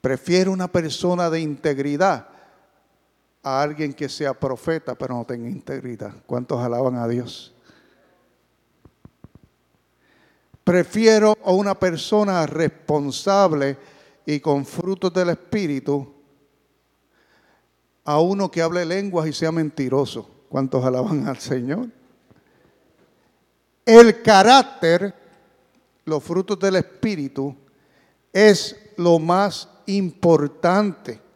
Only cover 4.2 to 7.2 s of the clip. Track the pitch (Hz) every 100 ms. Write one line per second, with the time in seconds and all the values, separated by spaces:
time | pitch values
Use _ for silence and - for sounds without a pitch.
4.2 | 147 131 139 127 - 160 - 123 135 123
5.2 | 117 123 117 190 - 135 123 117 104 -
6.2 | _ 123 123 131 123 120 131 123 117 120